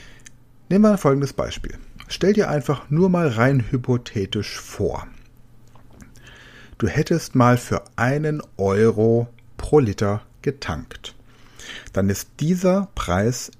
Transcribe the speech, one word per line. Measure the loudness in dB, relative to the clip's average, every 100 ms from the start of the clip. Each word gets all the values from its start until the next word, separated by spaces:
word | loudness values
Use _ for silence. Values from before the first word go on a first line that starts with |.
| -20 -20 -20 -20 -20 -16 0
Nehmen | 4 6
wir |
ein | 4
folgendes | 4 2 0
Beispiel. | -4 -6 -6 -10 -12 -16 -20 -12
Stell | -2 0
dir | 2 2
einfach | -2 -2 -4 -2
nur | 2 2
mal | 2 0
rein | 2 2 2 0
hypothetisch | -4 -2 -2 -2 -6 -4 -4 -6 -10
vor, | -14 -4 -4 -4 -12 -18 -20 -20 -20 -20 -20 -20 -20 -20 -20 -20 -20 -20 -20 -20 -20 -4
du | -2
hättest | 0 0 -2 0 2
mal | 4 4
für | 0 -6 -6 -4
einen | -2 0 -2 -6 -8 -2
Euro | 0 4 2 4 2 2 -2 -10 -20 -10
pro | 2 4
Liter | 4 0 -2 -2 -6 -8
getankt. | -8 -6 -8 -10 -10 -18 -18 -20 -20 -20 -20 -20 -18 -16 -8
Dann | -2 -2
ist | -2 -8 -4
dieser | -2 2 2 2 -2
Preis | -6 -2 0 0 -2 -8 -10